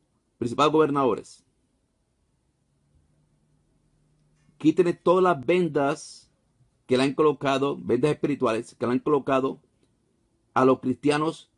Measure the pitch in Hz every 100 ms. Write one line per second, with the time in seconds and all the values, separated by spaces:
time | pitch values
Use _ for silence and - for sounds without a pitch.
0 | _ _ _ _ 120 120 151 156 151 143
1 | 135 98 - - _ _ _ _ _ _
2 | _ _ _ _ _ _ _ _ _ _
3 | _ _ _ _ _ _ _ _ _ _
4 | _ _ _ _ _ _ 151 160 175 -
5 | - 185 185 165 123 180 175 147 139 151
6 | - - _ _ _ _ _ _ _ 123
7 | 139 135 156 143 139 135 139 143 120 120
8 | 147 143 151 139 123 110 113 - 117 127
9 | 151 147 131 135 131 - _ _ _ _
10 | _ _ _ _ _ - 131 127 127 127
11 | 143 147 156 151 -